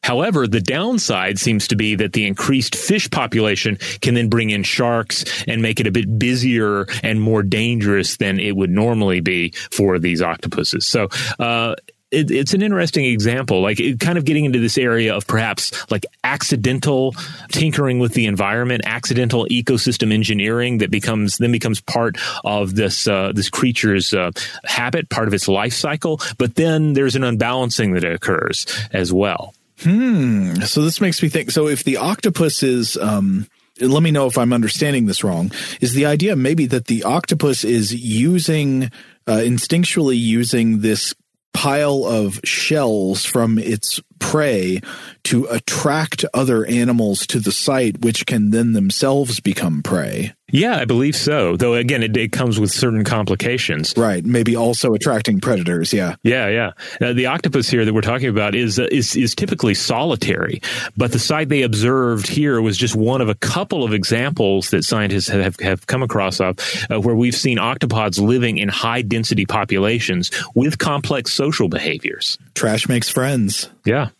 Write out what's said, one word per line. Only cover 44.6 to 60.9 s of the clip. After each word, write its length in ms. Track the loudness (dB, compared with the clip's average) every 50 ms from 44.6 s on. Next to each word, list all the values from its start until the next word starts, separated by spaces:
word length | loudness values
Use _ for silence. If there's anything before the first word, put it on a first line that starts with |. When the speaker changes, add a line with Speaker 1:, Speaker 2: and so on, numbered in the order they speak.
| 0 0 -2 -4 -4 -10 -16 -16 -16 -20 -20 _ _
Speaker 2:
to 220 | 0 0 0 0
attract 800 | 0 -4 -6 -4 -4 -6 -2 0 0 0 0 -2 -2 -2 -4 -4 -2 0
other 320 | 0 2 2 2 2 2
animals 600 | 0 0 0 2 2 2 2 2 2 0 -2 -4 -4
to 120 | -4 -2
the 140 | -2 -2 -2
site, 480 | -2 -2 0 0 2 0 0 0 0
which 240 | 0 0 0 0 -4
can 240 | -2 0 2 2 4
then 240 | 4 2 2 2 2
themselves 640 | 2 2 2 0 0 0 2 2 2 0 0 -4 -4
become 420 | -2 -2 -2 0 -2 -2 -2 -2
prey. 520 | -2 -2 -2 -2 -2 -2 -4 -6 -6 -6 -8 _ _ 0
Speaker 1:
Yeah, 260 | 0 2 2 2 0 -2
I 80 | 0
believe 300 | 0 2 2 2 2 0
so. 400 | 0 0 0 2 2 2 0 2
Though, 200 | 2 2 2 2
again, 260 | 2 2 0 0 0
it, 160 | 0 0 0 0
it 140 | -2 -2
comes 280 | -2 -2 0 0 2 2
with 120 | 0 0
certain 320 | 0 0 0 2 2 2 0
complications. 880 | 0 0 0 0 0 -2 0 0 -2 -2 -2 -2 -2 -2 -2 -2 -2 0
Speaker 2:
Right. 300 | 2 2 2 2 0 0
Maybe 300 | 2 2 2 4 2 2
also 380 | 2 2 0 0 2 2 2 2
attracting 460 | 2 2 0 0 0 0 2 0 2
predators. 540 | 2 2 0 0 0 0 0 0 0 0 0
Yeah. 220 | 0 0 -2 -4 0 _
Speaker 1:
Yeah, 260 | 2 2 2 2 2
yeah. 220 | 2 0 0 -2 -4 -10 -16 -16 -6 -4
Uh, 140 | -2 0 0
the 140 | 0 0 0
octopus 420 | 0 0 -2 0 0 0 0 2
here 160 | 2 2 2
that 80 | 4 2
we're 80 | 2
talking 280 | 2 0 0 0 0 0
about 260 | 0 0 0 0 0
is, 240 | 0 0 0 0 0
uh, 80 | 0 2
is, 240 | 2 0 0 0 0
is 200 | 0 0 0 0
typically 400 | -2 -2 -2 0 0 2 2 2
solitary, 840 | 0 0 -2 0 0 0 0 0 -2 0 -2 -2 -2 -2 -4 -4 -6 -6 -8 -6 -6 -8 -8